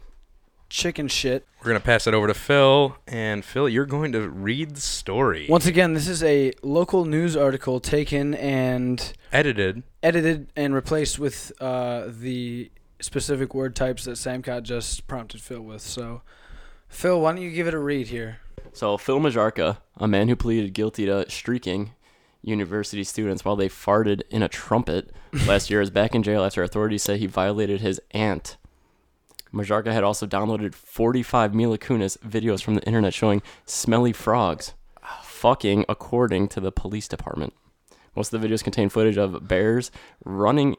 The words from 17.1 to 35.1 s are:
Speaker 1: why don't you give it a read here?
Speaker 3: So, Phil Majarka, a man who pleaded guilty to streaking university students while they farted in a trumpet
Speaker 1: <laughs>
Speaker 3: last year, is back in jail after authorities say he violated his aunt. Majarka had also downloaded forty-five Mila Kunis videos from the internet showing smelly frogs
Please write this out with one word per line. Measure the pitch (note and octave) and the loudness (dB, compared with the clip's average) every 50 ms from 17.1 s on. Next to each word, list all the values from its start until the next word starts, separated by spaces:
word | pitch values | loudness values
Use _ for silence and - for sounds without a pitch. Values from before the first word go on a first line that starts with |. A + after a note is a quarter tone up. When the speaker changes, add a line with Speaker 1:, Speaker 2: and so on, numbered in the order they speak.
| F3+ E3+ | 2 4
Speaker 1:
why | D#3 D#3+ D#3+ | 4 2 0
don't | F#3 F#3 | -2 -4
you | F3 | -6
give | D#3+ E3 E3+ | -4 -4 -2
it | E3 D#3+ | -2 -2
a | D#3 | -2
read | C#3+ C#3+ C#3+ C#3 B2 A2 | -2 -2 -2 -2 -4 -4
here? | A#2 A#2 A2+ A2+ A2+ - - - - - - - - | -6 -8 -8 -10 -12 -14 -16 -18 -18 -18 -18 -20 -8
Speaker 3:
So, | - - G#2+ G2+ G2+ | -4 -2 0 0 0
Phil | - - C3 C#3 | 0 0 2 2
Majarka, | D#3 D3+ A#2 A2+ G#2 A2 - - E2 D#2 G2+ - - _ _ | 2 2 2 2 2 2 2 2 0 0 0 -2 -8 _ _
a | - - | -2 0
man | A2 G#2 G2 G#2 A#2 | 2 4 4 4 4
who | B2 | 2
pleaded | A2+ - A#2 A2+ A2+ G#2+ G2 F#2+ | 2 2 0 0 0 0 -2 -2
guilty | - G#2+ A2 - - G#2 | -2 -2 -2 -2 -2 0
to | G2 G2 G2 F#2 - | 0 0 0 -2 -4
streaking | - - - - A#2+ B2 - F#2 F2+ G2 G#2 G#2+ - _ _ _ _ _ _ _ _ _ - | -6 -8 -6 -4 -4 -4 -2 -4 -4 -4 -4 -6 -10 _ _ _ _ _ _ _ _ _ -6
university | - A2 G#2+ G2+ E2 F#2+ G#2+ G2+ - - G#2 G2 | -4 -2 -2 -2 -2 -2 -4 -4 -4 -6 -6 -6
students | - - - A2 G2+ F#2+ - - | -6 -4 -2 -2 -2 -2 -2 -2
while | G2+ G#2 | 0 0
they | G2+ F#2+ F#2+ | 0 0 -2
farted | - - - - G2+ G#2+ A2+ G#2+ G#2 G2 - - | -2 -2 0 2 4 4 4 4 2 0 -2 -4
in | - A2 G#2+ | -2 0 0
a | D#2+ | 0
trumpet | - - - - A2 A#2 B2 - D#2+ F#2 - - - - - - - | -2 -6 -2 0 2 2 2 0 -2 -4 -4 -6 -12 -20 -14 -6 -2
Speaker 1:
<laughs> | C#3+ A#2 | 0 2
Speaker 3:
last | A2 G2+ G2 - - | 4 4 2 2 2
year, | G#2 G#2 | 2 2
is | G2+ G2 | 2 2
back | F2+ G2 G#2 A2+ - | 2 2 2 2 2
in | A#2 G#2+ | 0 2
jail | G#2 G#2 G#2+ F#2 | 2 2 2 2
after | G2 - - F2+ | 0 0 0 -2
authorities | F2 - G#2 G#2+ A2 G#2+ G#2 - | -2 0 0 0 0 0 -2 -2
say | - G2+ G2+ | -2 -2 -2
he | A2 | -2
violated | F#2+ - F#2+ F#2 G2 G#2 G#2 G#2+ G2 G2+ G2 | -2 0 0 0 2 2 0 0 0 0 0
his | A2 A#2 F#2+ - - _ - | 0 -2 -2 -4 -6 _ -4
aunt. | G#2+ G#2+ G#2+ F#2+ D#2 - - - - - - _ _ _ _ _ _ _ _ _ _ _ _ _ - - _ - | -2 0 0 0 -2 -6 -10 -16 -18 -20 -20 _ _ _ _ _ _ _ _ _ _ _ _ _ -20 -16 _ -6
Majarka | G#2 G#2 G2 G#2+ G#2 G#2 A2+ A2 | -6 -2 0 0 0 0 0 0
had | A2+ G2 | 2 2
also | G2+ G#2 - - | 2 2 0 -2
downloaded | G2+ G2 G2 G#2 A2 A2+ G#2 G#2+ G2 - | -4 -2 -2 0 0 -2 -2 -4 -6 -8
forty-five | - - - - - A2+ A#2 B2+ B2+ A#2+ - - B2 A2+ G#2 G2+ | -10 -18 -10 -2 0 2 2 2 0 0 0 2 2 2 4 2
Mila | A2 A#2 A#2+ A2+ G#2+ | 2 2 2 0 -2
Kunis | - - C3 A2+ G2 G2 - - | -2 -2 0 0 0 0 -4 -6
videos | - A2 G#2 A2+ G#2+ A2+ G2+ F#2+ - | -8 -6 -4 -2 0 0 0 0 0
from | - G#2+ | 0 0
the | G#2 - | 0 2
internet | - A2 A#2 G#2 F#2+ E2+ | 2 2 4 2 2 2
showing | - - A2 G2+ G2+ - - - - _ | 2 2 2 2 2 0 -4 -12 -20 _
smelly | - - - - - A2+ A#2 B2 B2 A2 | -10 -8 -4 0 2 4 4 4 4 2
frogs | - - A2+ G#2+ A#2+ A2 F2+ D#2+ D2+ - - - - - - - - - - | 0 0 2 2 4 4 2 0 -2 -6 -12 -16 -18 -20 -20 -20 -20 -18 -16